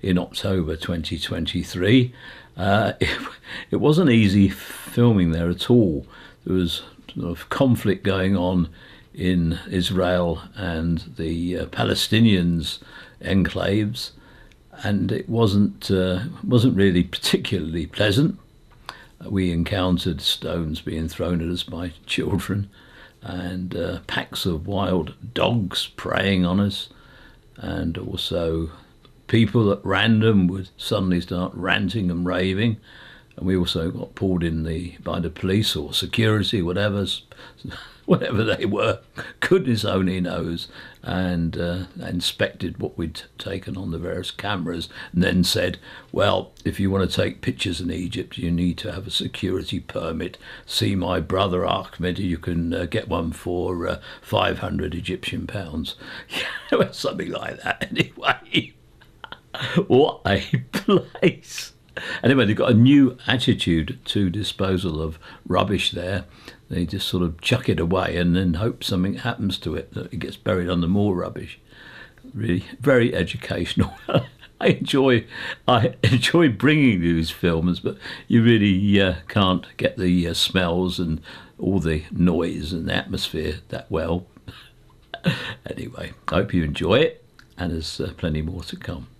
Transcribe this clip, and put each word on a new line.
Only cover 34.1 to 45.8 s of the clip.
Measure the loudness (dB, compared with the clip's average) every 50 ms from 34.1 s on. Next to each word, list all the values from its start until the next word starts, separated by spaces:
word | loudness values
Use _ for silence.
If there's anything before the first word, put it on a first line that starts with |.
| -6
pulled | -2 -2 0 0 2 0
in | 0 -2 -2 -4
the, | -4 -4 -6 -6 -8 -12 -10 -8
by | -6 -4 -4
the | -4 -6
police | -6 -4 -2 2 2 2 2 0 -2
or | -4 -6 -4 -4
security, | -6 -4 -4 -2 0 2 2 4 2 0 0 0 0
whatever, | 0 0 -2 0 0 0 0 0 -2
s-, | -2 -4 -8 -10 _ -20 -20 -20 -20 -20 _ -14
<laughs> | -14 -14 -14 -16 -20 -20 -16 _
whatever | 2 2 2 2 -2 0 0 2
they | 0 0 0 0
were, | -2 0 0 0 0 0 -2 -6 _ _ -14 -14 -14 -8 _
goodness | 2 4 4 4 4 2 0 0 0
only | 0 0 2 2 2 0 0
knows, | -2 -2 -2 -4 -4 -4 -6 -6 -8 -12 -16 -20 -20 -20 -20 _ -8
and, | -6 -4 -2 0 0 0 0 -2 -2 -2
uh, | -4 -4 -4 -4 -6 -8 -10 -12 -14
inspected | -10 -6 -6 -4 -4 -4 -2 -2 -2 -4 -2 -6 -8 -8 -6 -6
what | -8 -8 -6 -6
we'd | -8 -6 -8 -12 -18 -18 _ -14
taken | -10 -8 -8 -8 -8 -8 -10
on | -8 -6 -6
the | -6 -6
various | -6 -6 -6 -6 -8 -10
cameras, | -10 -10 -6 -6 -4 -4 -4 -4 -6 -6 -8 -10 -12 -16 -16 -4 0
and | 2 2
then | 2 4 2 2
said, | 2 2 0 0 -2 -4 -6